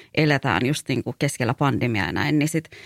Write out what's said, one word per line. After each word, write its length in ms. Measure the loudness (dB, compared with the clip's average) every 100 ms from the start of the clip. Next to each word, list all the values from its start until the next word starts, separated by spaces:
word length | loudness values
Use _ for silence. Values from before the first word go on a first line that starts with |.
| -6
eletään 520 | 0 2 2 2 0 0
just 220 | -2 -2
niinku 260 | -4 -4 -4
keskellä 360 | -4 -2 -2
pandemiaa 520 | 2 0 2 0 0 -2
ja 60 |
näin, 260 | -2 0 2
niin 100 | 2
sit 200 | -2 -6 -16